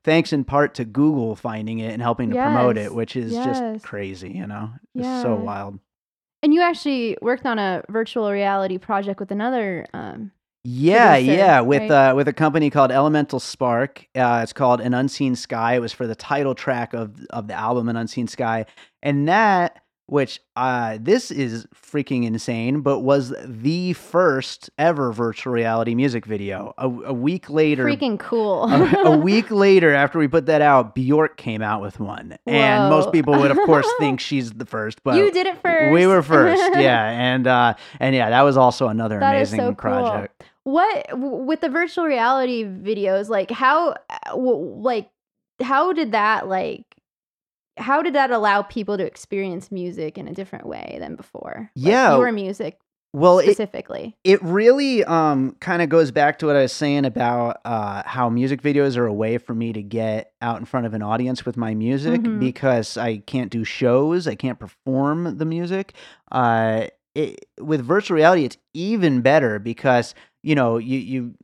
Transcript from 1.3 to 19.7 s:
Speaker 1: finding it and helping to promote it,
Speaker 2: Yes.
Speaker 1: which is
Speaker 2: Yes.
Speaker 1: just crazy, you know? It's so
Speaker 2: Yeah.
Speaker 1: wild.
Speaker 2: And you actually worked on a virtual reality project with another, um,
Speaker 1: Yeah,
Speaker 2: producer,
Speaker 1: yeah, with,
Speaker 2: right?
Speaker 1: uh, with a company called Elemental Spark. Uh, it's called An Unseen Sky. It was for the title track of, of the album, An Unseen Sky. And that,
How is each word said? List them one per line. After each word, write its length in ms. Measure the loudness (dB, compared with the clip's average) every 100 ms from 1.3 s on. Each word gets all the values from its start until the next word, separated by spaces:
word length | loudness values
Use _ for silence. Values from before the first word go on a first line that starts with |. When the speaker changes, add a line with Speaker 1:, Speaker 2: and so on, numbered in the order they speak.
| -6
Speaker 1:
finding 440 | -8 -8 -8 -8
it 120 | -8
and 80 | -4
helping 300 | -4 -2 -2
to 60 | -2
promote 420 | 0 2 2 0
it, 60 |
Speaker 2:
Yes. 80 | -4
Speaker 1:
which 240 | -6 -6 -6
is 180 | -6
Speaker 2:
Yes. 240 | -4 -4 -4
Speaker 1:
just 240 | -6 -10
crazy, 460 | -12 -10 -10 -12 -12
you 160 | -12 -10
know? 240 | -10 -12 -14 _
It's 120 | -10 -6 -4
so 120 | -4 -4
Speaker 2:
Yeah. 60 |
Speaker 1:
wild. 360 | -4 -8 -10 -16 _ _ _ _ _ _
Speaker 2:
And 100 | 2
you 80 | 4
actually 560 | 2 -2 -4 -4 -4 -4
worked 240 | -4 -2 -2
on 120 | -4
a 240 | -2 -4 -6
virtual 420 | -6 -4 -4 -2
reality 460 | -2 0 0 -2 -6
project 420 | -4 -4 -4 -6
with 120 | -6
another, 560 | -4 -2 -2 -4 -6 -10
um, 360 | -14 -14 -14 -16 _ _ _
Speaker 1:
Yeah, 520 | -10 0 4 6 8
Speaker 2:
producer, 180 | 6 6
Speaker 1:
yeah, 280 | 6 6 6
with, 280 | 4 2 4
Speaker 2:
right? 200 | 6 6
Speaker 1:
uh, 40 |
with 140 | 4 0
a 60 |
company 340 | 0 0 2 0
called 220 | 4 2
Elemental 500 | 4 2 2 0 -4
Spark. 640 | -8 -4 -2 0 -2 -8 _
Uh, 260 | -2 0 0
it's 100 | -2
called 300 | 0 2 2
An 100 | 0
Unseen 440 | -2 -2 -2 -4 -4
Sky. 400 | -6 -4 0 0
It 40 |
was 140 | -2
for 120 | -6 -8
the 80 |
title 400 | -8 -6 -2 -2
track 380 | -4 -4 -4 -4
of, 220 | -6 -10 -12 -14
of 180 | -12 -10
the 60 |
album, 340 | -6 -4 -2 -2
An 80 | -4
Unseen 300 | -6 -6 -8
Sky. 400 | -4 -4 -4 -6 -14 -20 _
And 240 | -4 0 2
that, 520 | 2 2 2 0